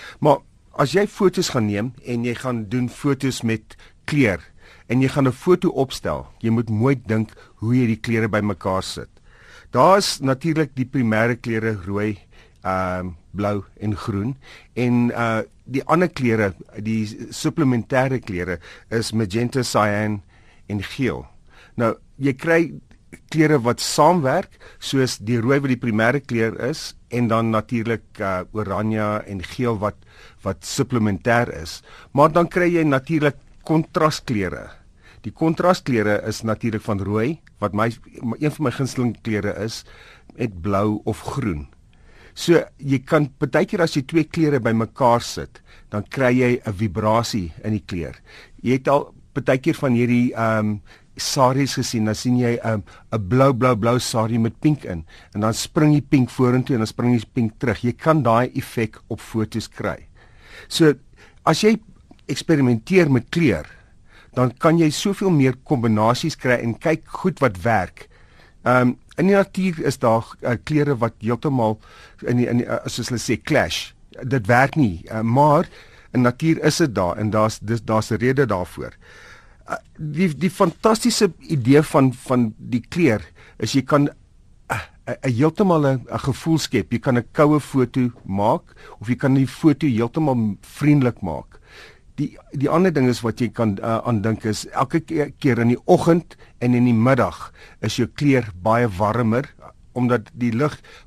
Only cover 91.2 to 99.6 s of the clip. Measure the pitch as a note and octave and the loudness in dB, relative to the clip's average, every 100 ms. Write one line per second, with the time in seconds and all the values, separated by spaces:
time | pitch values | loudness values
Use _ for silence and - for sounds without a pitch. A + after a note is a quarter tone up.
91.2 | F2+ C#2+ - - - - - - - - | -6 -8 -12 -20 -20 -20 -20 -20 -16 -8
92.2 | D3 - - C#3+ C#3 D#3+ F#3 D3 B2+ A#2+ | -8 -8 -14 -4 0 2 2 4 2 2
93.2 | A#2 A2 A#2 - A2+ F#2+ A2+ A2+ - A2+ | -2 -2 -4 0 -2 -2 -2 -2 0 -2
94.2 | G#2+ G#2+ A2 G#2 - - C3 E3 D#3 D#3+ | 0 -2 -4 -6 -6 -4 -2 -2 -2 -4
95.2 | D3 - C#3+ A#2 A#2+ B2 - F3+ - E3+ | -4 -2 0 2 2 2 4 4 6 2
96.2 | - - - - B2 B2 B2 A2+ A#2 C3 | 0 -12 -20 -6 0 2 4 4 4 4
97.2 | G2 - - - - - A2 - A#2 - | 2 -4 -14 -20 -20 -8 -6 -2 -4 0
98.2 | D3 C3 A2 F#2 F#2 A2+ A#2+ F2+ G#2 A2+ | 2 2 0 -4 0 2 0 0 0 0
99.2 | A2+ A2+ C#3+ - | 0 0 -2 -12